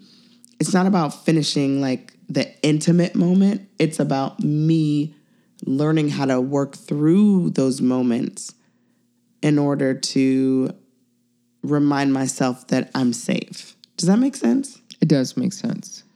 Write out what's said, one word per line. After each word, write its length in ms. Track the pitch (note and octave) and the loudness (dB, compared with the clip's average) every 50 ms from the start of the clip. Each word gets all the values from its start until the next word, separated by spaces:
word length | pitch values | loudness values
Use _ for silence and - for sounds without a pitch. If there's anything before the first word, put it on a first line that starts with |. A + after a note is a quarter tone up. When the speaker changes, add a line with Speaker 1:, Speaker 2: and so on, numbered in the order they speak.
| - _ _ _ _ _ _ _ _ - _ - | -16 _ _ _ _ _ _ _ _ -14 _ -6
Speaker 1:
it's 140 | D#3+ - - | -4 0 0
not 120 | F3+ F#3 | 2 2
about 380 | F#3+ G#3 F3 D#3 D3 - - - | 2 2 2 0 -2 -4 -6 -2
finishing, 560 | - D#3+ D#3 C#3+ - - D3 C#3 C3+ C#3 C#3 | 0 0 0 0 0 -2 -2 0 0 0 -2
like, 320 | C#3 C3 B2+ - - - - _ _ - | -2 -2 -4 -4 -8 -12 -20 _ _ -6
the 200 | B2+ C3+ B2+ - - _ | -4 -4 -4 -6 -6 _
intimate 520 | - D#3 D#3 D#3 - F3 E3+ F3 F3 - - | 0 0 0 0 2 2 2 2 2 0 0
moment. 480 | - F3 F3 F3+ G3 F#3+ G3+ G3+ G3 - - _ - | 0 2 2 4 4 4 2 2 -2 -6 -10 _ -2
It's 200 | D#3+ D#3 D#3 - | -2 -2 0 -2
about 420 | D3 D3 C#3 C3+ C3+ - - - | -2 -2 -2 -2 -4 -4 -6 -4
me 720 | F3 D3+ D3 D3+ D#3 D#3+ E3 D#3+ D#3 D3+ D3 D3 D3 D#3 - _ _ _ _ _ _ _ _ - - | -4 -2 0 0 2 2 2 2 0 0 0 -2 -2 -4 -8 _ _ _ _ _ _ _ _ -12 -6
learning 440 | - C3+ C#3 D3+ D#3 D#3 D#3+ D3+ D3 | -4 -2 0 0 2 2 2 0 0
how 140 | C#3 C3+ C#3 | -2 -2 -2
to 140 | C3 C3 B2+ | 0 0 0
work 360 | B2+ C#3 C#3+ C#3 C#3 C#3 - | -2 -2 -2 -2 -2 -4 -8
through 760 | - - - D3 D3 D3+ D#3+ F3 G3+ G#3+ G#3 G3 F3+ F3 - | -14 -10 -8 -4 0 2 4 4 6 4 4 4 2 0 0
those 300 | - C#3 C3+ C3 B2 C3+ | 0 0 0 0 0 0
moments 720 | B2+ B2+ B2+ B2+ B2 A#2+ A#2 A#2 - - - - - - - _ _ _ _ _ _ _ _ _ _ _ _ _ _ _ _ - | -2 -2 0 0 0 0 0 -2 -2 -6 -8 -10 -16 -18 -18 _ _ _ _ _ _ _ _ _ _ _ _ _ _ _ _ -4
in 160 | - D3+ D3 D3 | -2 0 2 2
order 360 | C#3+ C#3+ C#3+ C#3+ C#3 C3 C3 | 2 0 0 0 -2 -2 -2
to 760 | C3 - - - C3+ C3+ C3 C3 C3 C3 C3 C3 C3 C3 - - - _ _ _ _ _ _ _ _ _ _ _ _ _ _ _ _ | -4 -6 -4 -2 0 0 2 2 0 0 0 0 0 -2 -4 -6 -12 _ _ _ _ _ _ _ _ _ _ _ _ _ _ _ _
remind 500 | - C#3 D3 D3 D3 C#3+ C#3+ C#3 C#3 C#3 | -4 -2 0 2 2 2 4 4 4 2
myself 540 | C3+ C3+ C3+ B2+ - - C#3 B2+ B2 - - - | 2 2 0 -2 -2 0 0 -2 -2 -4 -4 -2
that 220 | C3 B2+ - - - | -2 -2 -2 -2 -2
I'm 180 | C3+ C3 A#2+ | 0 0 0
safe. 640 | A#2 - - - - - - - - - - - - _ _ - _ | 0 -2 -4 -4 -4 -4 -4 -8 -16 -20 -20 -20 -20 _ _ -20 _
Does 100 | - E3+ F3 | -4 0 2
that 100 | G3+ A#3 | 2 4
make 180 | C4 C#4 - | 2 0 -2
sense? 420 | - - A3+ B2 C#3 - - - - _ - - - | -2 0 0 0 0 -2 -6 -12 -20 _ -12 -4 0
Speaker 2:
It 80 | F3+ D#3 | 2 2
does 280 | D#3 C3+ B2+ B2+ - | 2 2 2 -2 -4
make 160 | C3 B2 - | -4 -4 -4
sense. 500 | - - - A#2 - - - - - - - _ - | -6 -6 -6 -6 -6 -8 -10 -16 -20 -20 -20 _ -4